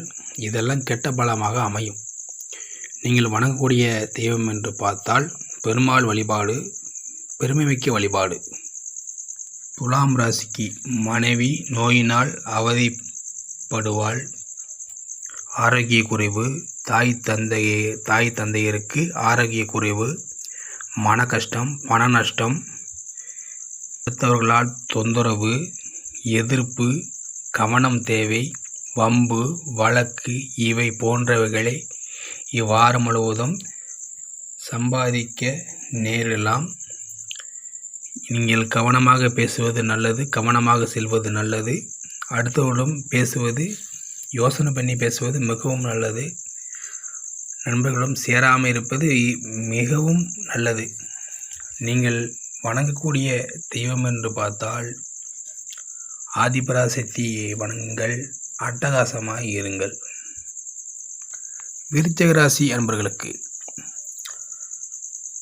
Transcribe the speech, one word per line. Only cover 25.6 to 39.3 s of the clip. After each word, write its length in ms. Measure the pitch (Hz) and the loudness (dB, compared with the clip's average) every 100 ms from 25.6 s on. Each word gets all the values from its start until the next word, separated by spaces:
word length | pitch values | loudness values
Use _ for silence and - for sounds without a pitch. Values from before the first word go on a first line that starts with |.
| 180 - - - - - | -2 -10 -14 -14 -14 -8
எதிர்ப்பு, 640 | 117 113 117 131 120 - 120 151 - - - - - | 0 2 4 2 0 2 2 2 -4 -12 -14 -12 -6
கவனம் 500 | - 110 123 131 120 | 0 2 4 4 2
தேவை. 400 | 107 110 107 110 143 - - - - | 2 2 2 0 -2 -6 -12 -14 -8
வம்பு, 480 | 120 113 120 117 117 131 170 147 | 2 6 6 6 4 0 -2 -6
வழக்கு 600 | 113 113 123 120 - - 123 135 - | 0 4 4 2 -4 -6 -4 -6 -2
இவை 320 | 117 113 120 | 0 2 0
போன்றவைகளை 840 | 110 117 120 123 117 110 110 117 139 - - - - - - - | 0 0 2 4 4 4 2 0 -2 -8 -14 -14 -12 -12 -12 -4
இவ்வாரம் 500 | 120 107 110 120 123 | 0 4 6 8 6
முழுவதும் 520 | 120 113 113 107 127 196 - - - - - - - - - - | 4 4 2 2 0 -2 -6 -14 -14 -14 -14 -14 -16 -16 -18 -14
சம்பாதிக்க 800 | - 117 123 127 123 123 113 - 123 160 - - - | -8 -2 0 2 2 0 -2 -2 -2 -2 -8 -14 -8
நேரிடலாம். 720 | 120 110 117 113 107 107 123 175 - - - - - - - - - - - - - - - - | -2 0 2 2 2 2 2 0 -6 -14 -14 -14 -14 -12 -12 -12 -16 -16 -16 -16 -16 -16 -16 -4
நீங்கள் 380 | 117 117 113 113 | 0 4 4 4
கவனமாக 640 | 117 117 127 127 127 | 2 4 6 6 6
பேசுவது 540 | 123 | 6